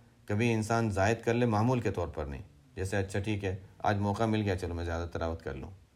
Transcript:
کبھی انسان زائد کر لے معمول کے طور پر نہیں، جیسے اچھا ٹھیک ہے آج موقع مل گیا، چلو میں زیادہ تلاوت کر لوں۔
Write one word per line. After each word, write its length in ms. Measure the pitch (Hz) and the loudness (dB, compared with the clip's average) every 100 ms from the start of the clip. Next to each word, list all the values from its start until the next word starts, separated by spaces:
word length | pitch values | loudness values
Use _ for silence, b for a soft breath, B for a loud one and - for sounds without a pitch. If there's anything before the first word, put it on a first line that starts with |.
| b b | b b
کبھی 280 | - 104 120 | -4 0 2
انسان 380 | 110 107 113 113 | 2 2 2 2
زائد 260 | 98 98 117 | 2 2 2
کر 100 | 120 | 2
لے 120 | 117 123 | 2 4
معمول 340 | 104 120 127 | 4 4 2
کے 100 | 107 | 0
طور 180 | 90 80 | -2 -4
پر 160 | 76 | -4
نہیں، 180 | 73 67 - - - - | -6 -8 -12 -20 -14 -6
جیسے 200 | 95 104 | -2 -2
اچھا 240 | 95 104 | 0 -2
ٹھیک 240 | 101 101 | -2 -2
ہے 120 | 98 92 B B | -2 -4 B B
آج 180 | - 101 | 0 2
موقع 260 | 101 101 | 2 2
مل 200 | 113 107 | 2 2
گیا، 140 | 101 90 | 2 0
چلو 180 | 87 | -2
میں 100 | 85 | -4
زیادہ 220 | 85 85 85 | -4 -4 -4
تلاوت 300 | 85 82 82 | -4 -4 -4
کر 120 | - | -6
لوں۔ 160 | 67 69 - - | -10 -12 -16 -20